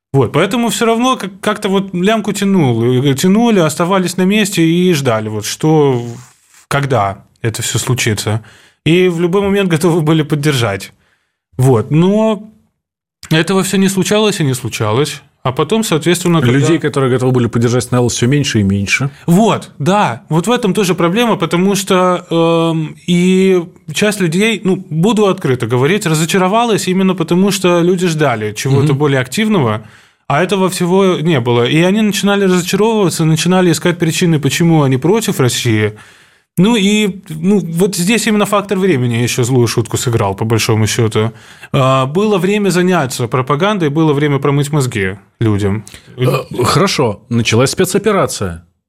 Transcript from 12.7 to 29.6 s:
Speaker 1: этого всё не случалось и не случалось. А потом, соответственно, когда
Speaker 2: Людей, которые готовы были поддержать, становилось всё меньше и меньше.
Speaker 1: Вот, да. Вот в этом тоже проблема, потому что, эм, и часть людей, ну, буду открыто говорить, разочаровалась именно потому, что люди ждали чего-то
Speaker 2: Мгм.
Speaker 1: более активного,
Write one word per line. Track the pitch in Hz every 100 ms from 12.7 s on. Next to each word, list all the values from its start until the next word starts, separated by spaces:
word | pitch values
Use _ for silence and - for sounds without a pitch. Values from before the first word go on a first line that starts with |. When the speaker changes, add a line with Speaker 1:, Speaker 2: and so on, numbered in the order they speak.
| _ _ _ _ _ -
Speaker 1:
этого | 160 165 190
всё | 190 196
не | 190
случалось | 190 175 208 214 196
и |
не | 143
случалось. | 123 113 - 107 113 147 - _ _
А | -
потом, | 135 156 220
соответственно, | 220 156 170 175 185 160
когда | 123 135
Speaker 2:
Людей, | 139 165
которые | 151 143 131
готовы | 123 127
были | 127 117
поддержать, | 120 117 123
становилось | - 123 120
всё | - 123
меньше | 147 135 110
и |
меньше. | 98 101 98 - 139 - -
Speaker 1:
Вот, | 175 220 131 - -
да. | 147 202 170 113 -
Вот | 160 190
в |
этом | 247 214
тоже | 190 185
проблема, | 170 170 208 240 196
потому | 160 175 190 196
что, | 190 185 180 175 -
эм, | 165 165 165 165 160 151 151 -
и | 175 180 185 190 185 180 - -
часть | 147 208 202
людей, | 175 175 220 220
ну, | 185 185 -
буду | 156 196 220 202
открыто | - 143 127 113
говорить, | 123 139 202 160
разочаровалась | 156 165 196 185 220 240 190 -
именно | 185 190
потому, | 185 160 175 196
что | 196 180 175
люди | 175 185 180
ждали | 156 143 113 107
чего-то | 104 135 139 151
Speaker 2:
Мгм. | 139
Speaker 1:
более | 147 135
активного, | 123 - 220 202